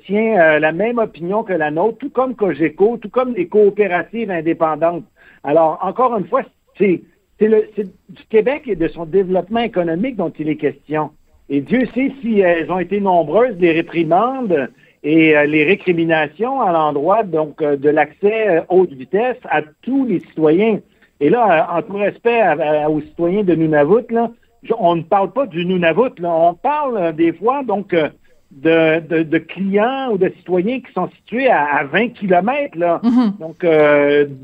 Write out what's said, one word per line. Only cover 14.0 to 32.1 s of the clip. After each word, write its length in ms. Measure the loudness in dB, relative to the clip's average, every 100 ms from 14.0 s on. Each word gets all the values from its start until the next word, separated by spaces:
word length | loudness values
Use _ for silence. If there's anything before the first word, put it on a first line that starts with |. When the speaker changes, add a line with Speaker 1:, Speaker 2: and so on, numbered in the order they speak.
| 0 2 0 -2 -2 -2 -2 _ _ _
Speaker 1:
et, 320 | 0 4 4 4
euh, 100 | 4
les 180 | 2
récriminations 960 | 2 0 0 0 2 0 0 -4 -4 -2
à 100 | 0
l'endroit, 520 | 2 0 0 0 0
donc, 360 | 0 -2 -4 -2
euh, 120 | -2 0
de 140 | 2
l'accès, 600 | 2 0 0 -2 0 0
euh, 120 | 0 2
haute 220 | 2 2
vitesse 480 | -2 -6 -2 -2 -4 -4
à 140 | -4 -4 _
tous 240 | -4 -2 0
les 140 | -2
citoyens. 580 | -6 -2 2 4 2 0 -6 _ _ -2
Et 120 | 0
là, 400 | 2 4 2 2
euh, 80 | -2
en 20 |
tout 160 | -6 -4
respect 420 | -4 -2 0 2
à, 120 | 2
à, 360 | 2 0 0 0
aux 140 | -2
citoyens 400 | -6 -4 -2 0
de 120 | 0 0
Nunavut, 500 | 2 2 4 2 0
là, 180 | -2 -4 -6 _ _
je, 120 | -8 -2
on 200 | 0 0
ne 40 |
parle 300 | 0 0 0
pas 160 | -2 -4
du 180 | -4 -2
Nunavut, 540 | 0 0 2 0 -2
là, 120 | -4
on 220 | 2 2
parle, 440 | 0 -2 -2 -4 -4
euh, 140 | -4
des 200 | 0 -2
fois, 300 | 0 -2 -2
donc, 320 | -2 -6 -2 -2
euh, 140 | -2 -6 _ _ _
de, 480 | -6 0 2 2 0
de, 240 | -2 -4
de 140 | 0 -4
clients 720 | -4 -8 -2 0 0 -2 -4
ou 80 | -2
de 120 | -2 -4
citoyens 440 | -4 -2 -2 -4
qui 120 | -8
sont 160 | -8 -8 -8
situés 320 | -10 -2 2
à, 160 | 2
à 200 | 2 -2
vingt 260 | -2 -2
kilomètres, 680 | -2